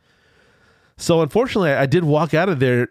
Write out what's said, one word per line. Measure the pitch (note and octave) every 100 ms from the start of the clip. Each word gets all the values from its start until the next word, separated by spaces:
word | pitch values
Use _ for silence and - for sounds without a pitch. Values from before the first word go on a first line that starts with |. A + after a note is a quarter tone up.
| _ _ _ _ _ _ _ _ _ -
So | - E3
unfortunately, | D#3 G#3 B3 - E3+
I | C3+ C#3
did | D#3
walk | E3 D3 D#3+
out | D#3 F#3+
of | D3+
there | C3 B2 B2